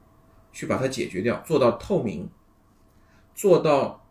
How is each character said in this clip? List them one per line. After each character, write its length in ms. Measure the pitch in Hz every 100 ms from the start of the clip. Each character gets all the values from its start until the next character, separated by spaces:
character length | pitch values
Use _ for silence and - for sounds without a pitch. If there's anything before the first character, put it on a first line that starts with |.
| _ _ _ _ _
去 140 | - -
把 100 | 104
它 120 | 131
解 200 | - -
决 120 | 90
掉， 220 | 113 - -
做 120 | 156
到 140 | 120
透 300 | - - 180
明， 260 | 113 - - - _ _ _ _ _ _ _ _ _
做 240 | - 202 233
到 480 | 160 139 110 - _